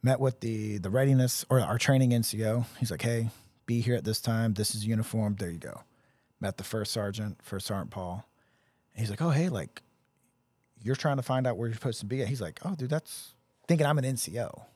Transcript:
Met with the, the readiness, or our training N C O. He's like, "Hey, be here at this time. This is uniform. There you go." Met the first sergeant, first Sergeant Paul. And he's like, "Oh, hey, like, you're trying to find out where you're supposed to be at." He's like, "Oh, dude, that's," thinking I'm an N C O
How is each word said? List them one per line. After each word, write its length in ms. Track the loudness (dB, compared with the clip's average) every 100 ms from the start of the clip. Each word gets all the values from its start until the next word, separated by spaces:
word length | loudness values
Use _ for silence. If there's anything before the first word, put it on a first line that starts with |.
Met 160 | 2 4
with 220 | 2 0
the, 380 | -4 -4 -4 -4
the 100 | 0
readiness, 560 | 2 6 6 4 0 2
or 120 | 4
our 160 | 4 2
training 360 | 4 6 6
N 100 | 4
C 200 | 2 0 0
O. 200 | 0 -2 -2
He's 120 | -4
like, 120 | -2
"Hey, 260 | 0 0 -2 -4 -20 _ -2
be 120 | 0
here 140 | 2 0
at 80 |
this 160 | 0 -2
time. 340 | 0 2 2 2
This 180 | 0 0
is 100 | 0
uniform. 500 | 0 0 0 0 -2
There 100 | -4
you 80 | -6
go." 240 | -10 -14 -16 _ _ _ _ _
Met 180 | -6 -6
the 60 |
first 280 | -6 -4 -4
sergeant, 460 | -2 -4 -4 -6 -8
first 240 | -10 -8 -4
Sergeant 240 | -6 -6
Paul. 340 | -8 -8 -8 -12 _ _ _ _ _ _ -6
And 60 |
he's 100 | -4
like, 100 | -2
"Oh, 80 | 0
hey, 180 | 2 2
like, 360 | -2 -6 -12 _ _ _ _ _ _ _ _ _ _
you're 140 | -4 0
trying 220 | 0 0
to 40 |
find 240 | 0 0 2
out 100 | 0
where 120 | -4
you're 80 | -4
supposed 240 | -4 -4
to 80 | -4
be 160 | -4
at." 40 | -2
He's 120 | -4
like, 180 | -6 -6 -6
"Oh, 80 |
dude, 160 | -4 -2
that's," 460 | -2 -4 -16 -16 _ _ _ 2
thinking 180 | 4 6
I'm 140 | 4
an 60 | 2
N 120 | -2
C 220 | -4 -4
O 240 | -6 -6 -20